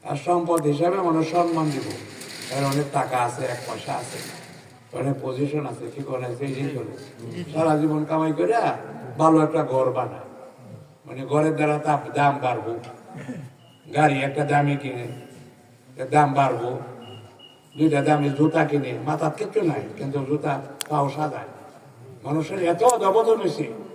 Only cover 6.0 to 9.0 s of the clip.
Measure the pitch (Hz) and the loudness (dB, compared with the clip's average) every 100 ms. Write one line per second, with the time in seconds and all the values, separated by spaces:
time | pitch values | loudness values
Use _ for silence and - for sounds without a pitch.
6 | 139 127 123 120 139 131 143 135 - - | -6 -4 -4 -4 -6 -4 -4 -4 -8 -10
7 | - - 117 170 160 160 160 151 151 151 | -16 -14 -12 -10 -6 0 4 4 4 2
8 | 151 160 160 151 180 226 - - - - | 0 0 0 0 2 4 2 -2 -8 -12